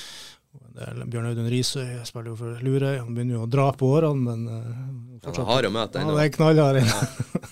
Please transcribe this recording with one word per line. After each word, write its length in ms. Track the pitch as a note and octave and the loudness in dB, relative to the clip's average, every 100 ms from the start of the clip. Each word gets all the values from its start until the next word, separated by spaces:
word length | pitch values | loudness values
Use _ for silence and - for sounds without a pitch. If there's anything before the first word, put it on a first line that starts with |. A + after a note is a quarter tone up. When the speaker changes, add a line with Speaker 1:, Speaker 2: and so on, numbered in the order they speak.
| - - - - _ | -18 -20 -20 -20 _
Speaker 1:
Og 200 | - - | -20 -20
det 80 | - | -16
er 220 | - A#2+ B2 | -12 -10 -8
Bjørn 220 | A#2+ A#2 | -6 -4
Audun 180 | A#2 A#2 | -2 0
Risøy, 360 | B2 B2 C#3 B2 | 0 0 -4 -8
jeg 200 | A#2+ A#2 | -10 -12
spiller 240 | A#2+ A#2 | -12 -10
jo 60 | A2+ | -10
for 220 | A#2+ A#2 | -10 -4
Lurøy. 360 | C3 C3+ C#3 C#3 | 0 0 0 -2
Han 160 | A#2 | -4
begynner 220 | A#2 B2 A#2 | -4 -2 -2
jo 60 | |
å 60 | A#2 | 0
dra 180 | C#3 C#3 | 2 2
på 140 | C3+ C3 | 4 4
årene, 360 | D3+ D#3 C#3 | 4 4 2
men, 240 | A#2+ A2+ A#2 | 0 -2 -6
eh, 260 | A2+ A#2 | -8 -8
Speaker 2:
Han 440 | A#2+ C3 B2+ A#2+ A#2+ | -10 -10 -12 -16 -14
er 60 | - | -8
Speaker 1:
fortsatt 200 | - A2+ | -4 2
Speaker 2:
hard 180 | C3 | 2
å 60 | G#2+ | 2
møte 280 | A2 G#2 - | 0 -2 -2
Speaker 1:
Han 100 | D3+ | 0
Speaker 2:
ennå. 100 | D3 | 2
Speaker 1:
er 100 | D3+ | 2
knallhard 460 | D3+ D#3 D#3 C#3+ C3+ | 4 6 6 6 4
ennå. 200 | A2+ G#2 | 4 2
Speaker 2:
Ja. 420 | - - - - - | -2 -4 -6 -6 -2